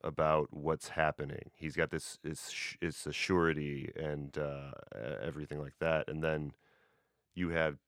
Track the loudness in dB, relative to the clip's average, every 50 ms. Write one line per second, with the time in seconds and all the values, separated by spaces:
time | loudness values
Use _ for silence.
0 | -6 -4 0 4 4 6 6 6 4 2 -2 -2 0 0 0 0 -2 -4 0 2
1 | 2 2 2 0 -4 -6 -6 -8 -10 -12 _ -8 -8 -2 2 2 2 2 2 -2
2 | -4 -6 -12 -8 -8 -8 -6 -6 -8 -8 -8 -6 -6 -6 -6 -4 -4 -4 -4 -4
3 | -6 -4 -4 0 2 4 6 6 6 6 4 2 0 -2 -4 -4 -6 -6 -6 -4
4 | -4 -2 -2 -4 -4 -4 -4 -2 -2 -2 -4 -6 -8 -10 -12 -14 -14 -12 -10 -8
5 | -6 -6 -4 -4 -4 -6 -6 -6 -6 -6 -6 -6 -6 -6 -4 0 2 4 4 4
6 | 2 0 -2 0 2 2 2 0 -2 -4 -8 _ _ _ _ _ _ _ _ _
7 | _ _ _ _ _ _ -6 -2 -2 2 2 4 4 2 2 -2 _